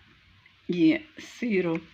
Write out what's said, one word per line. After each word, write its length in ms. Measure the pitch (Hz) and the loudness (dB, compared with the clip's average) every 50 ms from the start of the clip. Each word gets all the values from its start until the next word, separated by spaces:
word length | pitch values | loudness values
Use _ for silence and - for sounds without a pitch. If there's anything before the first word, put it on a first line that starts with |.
| _ _ _ _ _ _ _ _ _ _ _ _ _ - | _ _ _ _ _ _ _ _ _ _ _ _ _ -6
і 320 | 175 175 165 160 151 - - - - - | 0 2 4 4 2 2 -4 -12 -20 -20
сиру 640 | - - - - - 247 208 185 180 170 165 165 - - | -20 -20 -14 -8 -6 -2 -2 -2 -2 -2 -4 -6 -8 -12